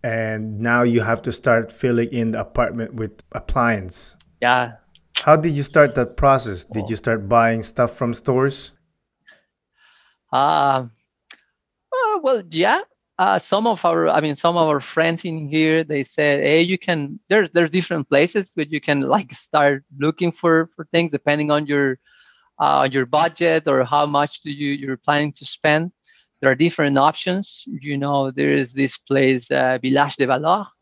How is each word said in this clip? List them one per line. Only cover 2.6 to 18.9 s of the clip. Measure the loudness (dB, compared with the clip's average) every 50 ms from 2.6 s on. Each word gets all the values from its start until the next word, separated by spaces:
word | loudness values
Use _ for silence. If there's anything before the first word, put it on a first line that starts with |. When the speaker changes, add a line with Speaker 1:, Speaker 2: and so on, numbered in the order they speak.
| -2 -2 -2 -8 -10 -10 -8 -10
Speaker 1:
with | -10 -10 -10 -16 -20 _
appliance. | -14 -12 -8 -4 -2 0 0 0 0 -2 -6 -10 -14 -16 -20 -20 _ _ _ _ _ _
Speaker 2:
Yeah. | 0 0 2 2 0 -4 -8 -18 _ _ _ _ _ _ _ -2 4
Speaker 1:
How | 4 4
did | 4 4 0 -2
you | -2 -4
start | 0 4 4 4 4 4
that | -2 -2 -2 -2
process? | 0 4 4 4 2 0 -6 -10 -10 -12
Did | _ -8 -8 -6
Speaker 2:
Well | -6
Speaker 1:
you | -8
start | -4 -2 -2 -2 -2 -2
buying | 2 4 4 4 4 0 -2 -6
stuff | -8 -2 -2 -2 -2 -2 -4
from | -4 -4 -4
stores? | -4 -2 0 0 2 2 0 -2 -6 -16 -20 _ _ _ _ _ _ _ _ _ _ _ -20 -20 _ _ _ _ _ _ _ _ _ _ _ _ _ _ _ _ _ _ _
Speaker 2:
Uh, | 0 0 2 2 2 2 2 2 2 0 -2 -6 _ _ _ _ _ _ _ _ -20 _ _ _ _ _ _ _ _ _ _ _
uh, | -4 -2 -2 -2 -2 -2
well, | 0 0 -2 -2 -4 -6
yeah. | -4 0 0 2 0 0 -2 _ _ _ _ _ _
Uh, | 0 2 2 2 0
some | 0 -2 -2 0 0
of | 0 -2 0 0
our, | 0 2 2 2 2
I | 2 2
mean, | 0 -2 -4
some | 0 0 0 2
of | 4 2
our | 2 2 0
friends | -2 -4 -2 0 0 0 0 -2 -6
in | -8 -8 -8 -8
here, | -4 0 0 2 2 2 0 0
they | -2 -4 -4 -4
said, | -4 -2 0 2 2 2 2
"Hey, | 2 2 4 4
you | 2 2 -2
can, | -4 -2 -2 -2 -2 -2 -6 -10 -16 _ _
there's, | 2 2 2 2
there's | 2 2 2 2
different | 0 -2 -2 -2 -4 -6 -2 _
places, | 2 2 2 2 0 -4 -6 _ _
but | -8 -6 -4
you | -6 -6
can, | -2 -2